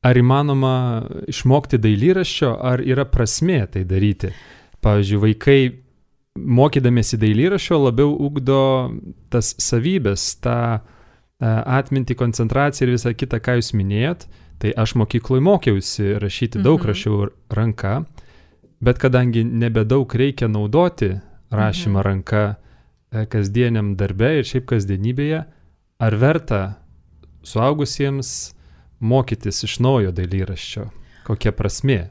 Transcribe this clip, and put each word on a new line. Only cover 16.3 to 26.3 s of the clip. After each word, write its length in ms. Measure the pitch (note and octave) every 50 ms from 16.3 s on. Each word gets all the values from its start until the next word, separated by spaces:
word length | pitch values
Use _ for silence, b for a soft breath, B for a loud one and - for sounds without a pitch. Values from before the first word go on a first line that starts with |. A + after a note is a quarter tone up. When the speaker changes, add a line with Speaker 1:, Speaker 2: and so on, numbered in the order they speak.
| - - A#2+ A2 - G#2+
Speaker 1:
daug 180 | G2 B2+ D#3 F#2+
Speaker 2:
Mhm. 80 | F3 G#2+
Speaker 1:
rašiau 400 | G2+ - - G#2+ G#2 G2+ G2+ G2 _ _ _ _
ranka, 560 | - G#2+ A2+ A#2 A2 - - F#2+ G#2 C#3 D#3+ - b b b b b b b b b b b _ _ _
bet 180 | A2+ B2 B2 -
kadangi 440 | - C3 B2+ B2+ B2 B2 A2+ A#2 A2+
nebedaug 640 | A#2 A#2+ A2+ A#2 A#2 A2+ A2+ G#2+ G#2+ B2+ C#3 C3+ - -
reikia 340 | A#2 C3 C#3+ C#3 - B2
naudoti 760 | A2 G#2+ G#2+ G#2 G#2 A2+ D#3 F3 F3+ F3 - A2+ F#2+ F#2 G2 - - - - - _
rašymą 480 | - G#2+ G#2+ G#2+ G2+ - - G#2+ G2 G2
Speaker 2:
Mhm. 60 | G2
Speaker 1:
ranka, 520 | G2 G2 F#2+ F2+ - A2+ G#2+ G#2 G2+ G#2 b b b b b b b b b _ _
e, 140 | - A2 G#2+
kasdieniam 680 | G#2+ - A2 G2+ G2 G#2 A#2+ B2 A#2+ A#2 A2 G#2 G2+ G2
darbe 420 | F#2 G2+ G2 F#2 F#2+ A2 C3 D#3+ D3+
ir 40 | A#2+
šiaip 220 | - - C3 B2+
kasdienybėje, 800 | - B2 A2+ G2 G2 G2 F#2+ G2+ A#2 B2+ C3 C#3+ D3+ D#3 D#3+ D3+ b b b b b b b b _ _ _
ar 120 | B2 A2 G#2+
verta 600 | G#2+ B2 C#3